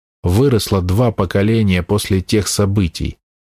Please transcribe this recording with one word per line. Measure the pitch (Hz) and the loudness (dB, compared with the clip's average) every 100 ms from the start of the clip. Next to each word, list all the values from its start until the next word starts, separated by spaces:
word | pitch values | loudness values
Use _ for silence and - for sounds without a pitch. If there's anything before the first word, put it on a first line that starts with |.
| _ _ | _ _
выросло | 87 98 139 113 - 98 | 0 2 2 2 0 -2
два | 90 98 123 | 0 0 0
поколения | 98 92 101 104 113 104 90 | 0 -2 0 0 2 2 0
после | 85 104 - 95 | 0 -2 0 -2
тех | - 107 92 | 0 -2 -2
событий, | - 98 104 87 - 73 - _ _ | -2 0 0 -2 -4 -8 -8 _ _